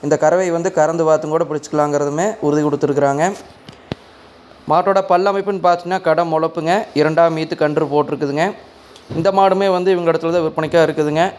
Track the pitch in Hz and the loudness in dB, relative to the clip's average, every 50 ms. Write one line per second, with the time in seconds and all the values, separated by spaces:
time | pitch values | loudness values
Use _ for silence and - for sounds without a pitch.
0 | - 147 151 - 151 156 170 185 185 175 170 165 170 185 - 165 151 160 160 165 | -4 -2 0 2 2 2 2 2 0 0 -2 -2 -2 -2 0 2 0 2 0 0
1 | 160 160 156 156 165 156 156 165 165 143 151 147 - - 156 151 147 147 147 143 | 2 2 2 2 0 -2 -2 -2 -2 -4 -6 -8 -6 -4 -2 0 0 0 0 0
2 | 143 143 147 160 190 220 202 - 151 147 147 151 147 151 143 143 151 147 139 143 | -2 -2 -2 -2 -2 -4 -4 -2 -2 0 0 0 0 0 0 0 0 0 0 2
3 | 139 139 139 147 170 196 202 - - - - - - - - - - - - - | 2 2 2 0 0 -2 -2 -6 -14 -20 -20 -20 -20 -20 -20 -20 -16 -14 -14 -14
4 | - - - - - - - - - - - - - 147 151 175 180 202 190 196 | -14 -18 -20 -20 -20 -20 -20 -20 -20 -20 -20 -12 -4 -2 0 2 2 2 2 0
5 | 190 - 175 175 196 202 196 196 190 202 196 180 180 175 175 175 175 175 190 185 | 2 2 2 2 2 0 0 -2 -2 -4 -4 0 0 0 0 0 -2 -4 -6 -2
6 | - 165 156 165 175 165 160 160 160 - - 170 156 165 185 220 - - - 143 | 0 0 0 0 0 0 0 -2 -2 -2 -4 -4 -2 0 0 -2 -2 -2 0 0
7 | 151 156 156 165 170 165 160 156 160 160 165 - 151 151 147 156 156 139 147 147 | 0 2 2 2 2 2 2 -2 -4 -6 -2 -2 -2 0 0 0 -2 0 0 0
8 | 143 - 151 131 151 139 139 151 175 202 - - - - - - - - - - | 0 -2 -4 -4 -4 -4 -2 -2 -2 -2 -4 -8 -16 -20 -20 -20 -20 -20 -20 -20
9 | - - - 165 165 196 190 196 196 190 185 190 196 196 185 180 180 190 185 175 | -16 -8 -6 -2 0 0 2 4 4 4 4 2 2 2 0 2 2 2 2 2
10 | 170 165 160 165 165 165 175 175 160 156 - 160 156 156 175 165 156 151 151 156 | 2 0 0 0 0 -2 0 0 0 -2 -2 -4 -2 0 2 2 2 2 2 0
11 | 151 151 151 160 180 196 - | -2 0 0 0 0 0 -2